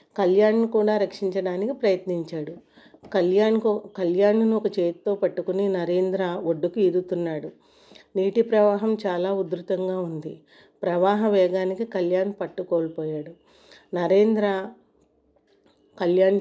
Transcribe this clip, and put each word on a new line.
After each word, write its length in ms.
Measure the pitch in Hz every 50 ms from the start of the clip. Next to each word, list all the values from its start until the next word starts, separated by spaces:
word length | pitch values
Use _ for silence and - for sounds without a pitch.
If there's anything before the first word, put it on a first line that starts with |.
| _ _ -
కళ్యాణ్ను 500 | - 196 180 185 202 214 214 220 226 226
కూడా 300 | 226 226 214 208 214 214
రక్షించడానికి 760 | 208 196 180 - - 202 185 185 196 185 185 180 185 208 254
ప్రయత్నించాడు. 800 | 277 277 233 202 185 185 - 185 175 170 160 - 170 156 147 - - - _ _ _ - - - - _ - -
కళ్యాణ్కు-, 800 | - 190 175 180 185 202 214 220 226 220 220 220 208 214 - - -
కళ్యాణ్ను 600 | 190 180 170 180 190 202 208 208 220 226 220 220
ఒక 100 | 214 214
చేతితో 480 | 190 - 196 175 170 170 - - 208 202
పట్టుకుని 540 | 196 196 180 - - 170 190 180 190 202 196
నరేంద్ర 720 | 190 180 170 175 175 185 185 185 190 190 185 175 175 208 185
ఒడ్డుకు 360 | 165 165 156 180 170 - -
ఈదుతున్నాడు. 720 | 190 175 170 180 180 - 180 175 170 165 156 147 - - - _ _ _ _ _ _ _ - - - _ -
నీటి 260 | 190 190 196 196 233
ప్రవాహం 560 | 226 233 226 214 208 208 202 202 214 220 220 214 -
చాలా 260 | 190 175 175 180 196
ఉధృతంగా 680 | 196 196 185 160 175 175 175 - 190 180 185 185 185 185
ఉంది. 400 | 180 170 160 151 - - - 160 _ _ _ - - _ _ -
ప్రవాహ 460 | - 180 170 175 185 196 208 208 220 214
వేగానికి 560 | 208 190 180 175 185 190 185 190 190 190 226
కళ్యాణ్ 480 | 226 - 185 175 175 180 185 190 202 202 -
పట్టు 220 | 180 165 - 190
కోల్పోయాడు. 720 | 180 - 175 165 165 160 160 165 156 156 156 151 151 165 170 _ _ _ _ _ _ _ - - _ - 185
నరేంద్ర 760 | 175 175 165 190 202 214 226 220 214 208 202 190 190 196 226 - _ _ _ _ _ _ _ _ _ _ _ _ _ _ _ _ _ _ _ _ _ _ _ _ -
కళ్యాణ్ 400 | 185 175 180 185 190 190 202 196